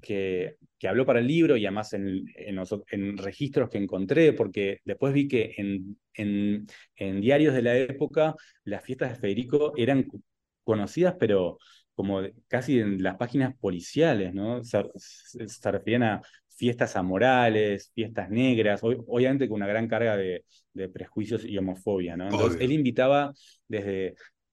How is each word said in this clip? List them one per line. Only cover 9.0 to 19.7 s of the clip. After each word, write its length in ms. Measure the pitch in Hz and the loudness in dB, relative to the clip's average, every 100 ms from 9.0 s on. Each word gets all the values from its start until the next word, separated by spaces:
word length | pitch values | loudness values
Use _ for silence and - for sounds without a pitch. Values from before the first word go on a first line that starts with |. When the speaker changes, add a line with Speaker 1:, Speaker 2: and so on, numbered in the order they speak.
| 135 | -6
Speaker 1:
de 20 | 117 | -4
Federico 540 | 101 101 123 143 151 117 | -2 -2 0 2 2 2
eran 260 | 117 139 | 2 2
cu-, 180 | - 104 - _ _ _ | 0 -6 -20 _ _ _
conocidas, 520 | - 107 98 - 180 180 | -2 0 0 0 0 2
pero 380 | 113 98 87 - _ _ _ - | 2 4 2 -4 _ _ _ -6
como 260 | 98 98 | -2 -2
de, 120 | 98 - _ | -4 -10 _
casi 320 | 123 127 127 | -4 2 2
en 220 | 104 98 | 2 0
las 140 | 92 92 | -2 -2
páginas 380 | 120 143 131 - | -2 0 0 -2
policiales, 720 | 101 90 - 139 160 117 92 | -4 -4 -4 2 2 2 0
¿no? 300 | 95 107 123 | -4 -4 -6
Se, 200 | 120 107 101 98 | -2 -2 -2 -8
se, 520 | - - - - 110 | -20 -20 -20 -14 -14
se 240 | - 107 | -6 -4
referían 320 | 98 107 117 | -2 0 2
a 180 | 117 98 - _ _ - | 2 0 -6 _ _ -4
fiestas 360 | 120 117 120 101 | -2 0 -2 0
amorales, 960 | 92 92 123 127 120 110 107 98 - - | -2 2 4 6 4 4 2 -2 -6 -8
fiestas 340 | 110 110 92 | -6 -6 -4
negras, 540 | 110 131 120 107 101 | 0 2 4 2 2
ob-, 220 | 113 123 117 | 0 -2 -2
obviamente 400 | 120 127 139 131 | 0 2 2 0
con 100 | 104 | 0
una 100 | |
gran 200 | 101 | 0